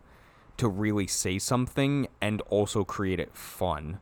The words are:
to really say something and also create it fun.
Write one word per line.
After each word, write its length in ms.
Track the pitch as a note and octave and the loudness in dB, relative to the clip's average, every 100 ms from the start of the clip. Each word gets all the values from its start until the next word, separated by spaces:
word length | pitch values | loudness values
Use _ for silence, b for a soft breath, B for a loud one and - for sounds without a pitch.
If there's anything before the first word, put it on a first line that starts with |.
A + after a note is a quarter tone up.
| - b b b b - | -8 b b b b -2
to 100 | A#2 | 0
really 400 | F#2+ G#2+ G#2 F#2+ | 2 2 2 2
say 320 | - G2+ F#2+ | 0 0 0
something 680 | - B2 B2+ - C#3 C#3+ B2+ - | 2 0 0 0 0 0 -2 -4
and 200 | G#2 G#2+ | -2 -2
also 420 | - G2+ G#2 A2 | 0 2 2 0
create 360 | F#2+ - G2 F2+ | -2 0 0 0
it 160 | D#2 - | -2 -8
fun. 640 | - - F#2 D2+ D2+ G2 | -14 -4 -2 0 -4 -10